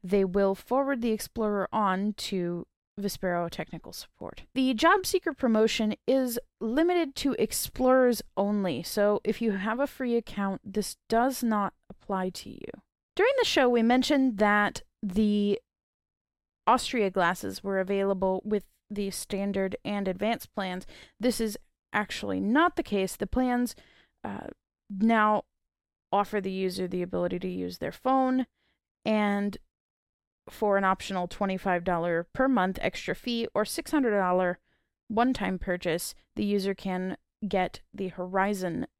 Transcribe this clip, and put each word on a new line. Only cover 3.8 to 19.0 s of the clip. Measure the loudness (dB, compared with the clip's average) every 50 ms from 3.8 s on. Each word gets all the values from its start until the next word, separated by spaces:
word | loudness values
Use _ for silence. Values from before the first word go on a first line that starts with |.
| -14 -14
support. | -14 -14 -16 _ _ _ -14 -14 -14 -16 -20 _ _
The | 0 2 2 2
job | 4 4 4 4 4 2
seeker | 0 -2 0 _ -2 -4
promotion | _ 0 2 4 4 4 2 2 0 -2 -2 -2 _ _
is | 2 2 2 2 0 -2 -6 -8 _ _ _
limited | -6 -2 0 2 2 4 4 2 0 0 -4
to | -4 -2 -2 0 0
Explorers | 0 -2 0 -6 -6 -6 -4 0 4 6 6 6 6 4 4 0 -4 -8 _
only, | -2 0 0 0 0 0 -2 -2 -4 -6
so | -4 0 2 2 4 2 2 _
if | -2 -2 0
you | 0 -2 0
have | 0 -2 -4 -2 -2
a | -2
free | -4 -4 -6 -2 0 0
account, | 0 -2 -4 -6 -4 -2 -2 -4 -6 _
this | -6 -4 -4 -4 -4 -10 _ _ _
does | 2 2 2 2 0 -2
not | -2 0 0 0 0 -2 _ _ _ _
apply | -20 _ _ -6 -4 -4 -4 -4
to | -6 -10 -14 -14
you. | -14 -14 -14 -14 -16 -18 _ _ _ _ _ _ _
During | 2 4 4 4 2
the | 2
show, | 2 4 4 4 6
we | 4 4 4
mentioned | 4 4 4 4 4 4 4 4 2 4 4
that | 4 4 4 4 2 0 -2 -8 -18 _ _ _
the | -8 -2 0 2 2 4 4 2 2 2 0 -2 _ _ _ _ _ _ _ _ _ _ _ _ _ _ _ _ _ _ _ _ _
Austria | 4 4 4 4 -2 0 0 0 2
glasses | 2 2 2 2 2 0 -6 -8 -8 -6 -6
were | -2 0 0
available | 0 0 0 0 2 0 0 0 0 0 0 -2 -2
with | -2 -2 -2 -2 _ _ _ _ _
the | -6 -6